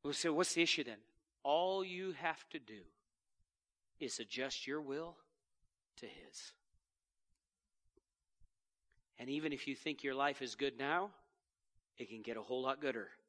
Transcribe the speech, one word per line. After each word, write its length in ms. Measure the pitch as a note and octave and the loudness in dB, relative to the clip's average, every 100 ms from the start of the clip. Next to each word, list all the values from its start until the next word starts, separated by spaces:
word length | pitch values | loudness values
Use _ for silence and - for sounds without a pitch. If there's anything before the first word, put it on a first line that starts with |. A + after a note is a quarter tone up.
We'll 100 | C#3+ | -2
say, 160 | C#3 E3+ | 2 4
"What's 260 | D3+ F3+ | 4 4
the 80 | E3 | 6
issue 220 | E3 - | 4 4
then?" 140 | A#2+ G#2+ - _ _ _ | 0 -6 -16 _ _ _
All 420 | C#3 D#3 F#3 F#3+ | 4 6 6 2
you 280 | F#3+ F3+ F#3+ | 0 -2 -4
have 360 | D3+ E3 D#3 - | -2 -2 -4 -8
to 80 | D#3+ | -10
do 240 | A2 G#2+ F2+ _ _ _ _ _ _ _ _ _ _ _ | -10 -16 -16 _ _ _ _ _ _ _ _ _ _ _
is 200 | C3 - | -4 -4
adjust 460 | A2 B2 C3 - - | -4 -2 -2 -2 -4
your 140 | D3 | -4
will 360 | C#3+ C#3 E3+ E3+ _ _ _ _ _ _ _ - | -2 -4 -4 -10 _ _ _ _ _ _ _ -16
to 100 | A2 | -14
his. 460 | - - - - - _ _ _ _ _ _ _ _ _ _ _ _ _ _ _ _ _ _ - _ _ _ _ _ _ - | -14 -14 -14 -14 -18 _ _ _ _ _ _ _ _ _ _ _ _ _ _ _ _ _ _ -20 _ _ _ _ _ _ -10
And 100 | B2 | -2
even 240 | C#3+ D#3 | 0 0
if 140 | C3+ C#3 | -2 -2
you 80 | |
think 300 | C3 D#3+ C#3+ | -2 -2 -2
your 100 | C#3+ | 0
life 280 | C3 C#3+ C#3 | 4 2 2
is 120 | B2+ | -6
good 240 | - C#3 A#2 | 0 0 2
now, 320 | C#3 E3+ G3+ - _ _ _ _ _ _ _ - | 2 2 0 -8 _ _ _ _ _ _ _ -10
it 120 | B2 | -8
can 140 | A2 | -6
get 140 | A2 A2 | -6 -6
a 60 | |
whole 200 | G#2 B2+ | -2 0
lot 180 | C3 C3+ | 2 2
gooder. 280 | C#3+ A#2 G2 - | 0 0 -6 -12